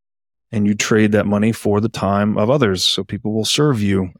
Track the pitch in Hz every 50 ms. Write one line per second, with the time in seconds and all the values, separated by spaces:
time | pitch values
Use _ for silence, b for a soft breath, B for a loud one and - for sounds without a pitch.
0 | _ _ _ _ _ _ _ _ _ _ - 107 104 104 104 101 - - 117 107
1 | 107 104 107 104 95 101 104 101 107 113 113 - - 107 101 104 110 117 - -
2 | 107 98 101 101 104 107 101 104 107 117 143 151 123 101 95 87 - - - -
3 | 98 - 104 101 - 107 110 110 107 - - 147 151 151 131 107 104 98 98 95
4 | 95 90 -